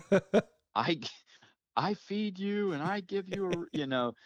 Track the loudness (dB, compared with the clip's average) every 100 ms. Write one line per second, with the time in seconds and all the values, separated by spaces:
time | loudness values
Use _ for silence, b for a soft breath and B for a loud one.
0 | 4 2 4 0 0 _ _ 0 2 0
1 | -4 -14 _ b b b _ -2 0 -2
2 | -4 -2 -2 -2 -2 0 0 0 -2 -4
3 | -2 -4 -2 -2 -2 -2 -4 -4 0 2
4 | 0 -2